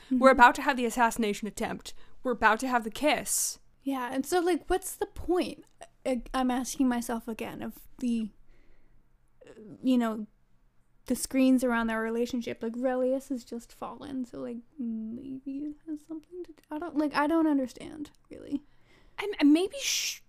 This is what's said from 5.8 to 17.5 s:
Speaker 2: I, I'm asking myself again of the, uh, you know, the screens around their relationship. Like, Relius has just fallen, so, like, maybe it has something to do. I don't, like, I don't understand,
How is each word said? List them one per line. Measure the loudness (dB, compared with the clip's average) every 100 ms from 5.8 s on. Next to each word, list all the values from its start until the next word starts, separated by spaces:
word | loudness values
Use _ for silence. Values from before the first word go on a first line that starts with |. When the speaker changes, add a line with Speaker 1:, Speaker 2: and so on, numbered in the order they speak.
| -20 _ -4
Speaker 2:
I, | -4 -4
I'm | -2 0
asking | 0 -4 0 2
myself | 2 -2 -6 -6
again | -8 -8 -8
of | -10 -12 -18 -6
the, | -2 -2 -4 -10 -20 -20 -20 -20 -20 -20 _ _ _ _ -20
uh, | -20 -20 -6
you | 2 2
know, | 2 -2 -10 _ _ _ _ _ _ _ -6
the | -4
screens | -2 2 4 4
around | 2 0 0
their | -2
relationship. | -2 -2 -2 -4 -6 -6
Like, | -6 -4
Relius | -2 0 0 -2 -4
has | -8 -8
just | -14 -14
fallen, | -14 -14 -12 -10 -8 -8
so, | -8
like, | -10 -10 -14 -10
maybe | -8 -6 -8 -10 -12 -12 -10 -8
it | -8 -10 -12
has | -12 -10
something | -14 -14 -16
to | -14
do. | -16 -12
I | -10
don't, | -6 -2
like, | -2 0
I | 2
don't | 4
understand, | 4